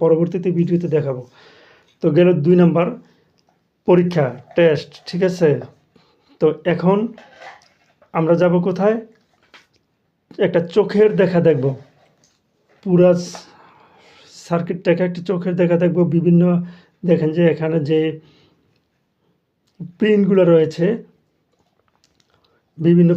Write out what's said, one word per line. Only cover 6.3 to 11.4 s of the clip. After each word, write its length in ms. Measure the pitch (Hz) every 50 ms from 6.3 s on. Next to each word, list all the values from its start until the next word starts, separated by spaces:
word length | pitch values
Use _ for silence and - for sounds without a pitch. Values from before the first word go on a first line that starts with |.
| _ -
তো 60 | - 156 151 - - 180 165
এখন 240 | 143 170 180 196 208 226 233 - - - - _ - - - - - _ _ _ _ _ _ _ _ _ _ - 165
আমরা 140 | 160 160 170 165
যাব 120 | 180 175 170 180 175 196
কোথায়? 300 | 180 185 190 214 220 233 - - _ _ _ _ _ _ _ _ - - _ _ _ _ _ _ _ _ _ _ _ _ _ - - - 208
একটা 140 | 175 175 170 170 - -
চোখের 340 | 214 196 202 - 202 214 214 175 170
দেখা 180 | 190 170 180 170